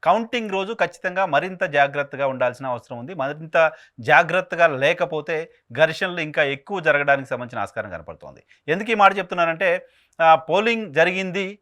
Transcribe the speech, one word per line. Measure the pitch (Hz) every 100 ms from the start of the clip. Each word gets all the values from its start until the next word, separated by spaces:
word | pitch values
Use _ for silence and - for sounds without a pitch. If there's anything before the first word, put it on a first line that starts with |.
కౌంటింగ్ | 160 202 226 247 220
రోజు | 190 190
ఖచ్చితంగా | 226 170 - 185 180 190
మరింత | 147 180 180
జాగ్రత్తగా | 185 147 143 143 139 135 139
ఉండాల్సిన | 131 127 117 139
అవసరం | 120 _ 120
ఉంది. | 123
మరింత | 175 135 147 160 170 160 - - -
జాగ్రత్తగా | 113 151 170 180 185 170 170
లేకపోతే | 135 139 170 175 156 147 160 165 _ _
ఘర్షణలు | 117 160 - 190 175
ఇంకా | 156 151
ఎక్కువ | 143 139 - 196
జరగడానికి | 156 143 143 139 131
సంబంధించిన | 123 120 120
ఆస్కారం | 101 - 101
కనపడుతోంది. | 87 80 80 71 67 _ _ -
ఎందుకు | 160 214
ఈ |
మాట | 220 196 196
చెప్తున్నానంటే, | 180 180 170 165 190 180 - _ _ _
ఆ, | 165
పోలింగ్ | 160 160 170 220 226 214
జరిగింది | 143 170 185 190 180 190 208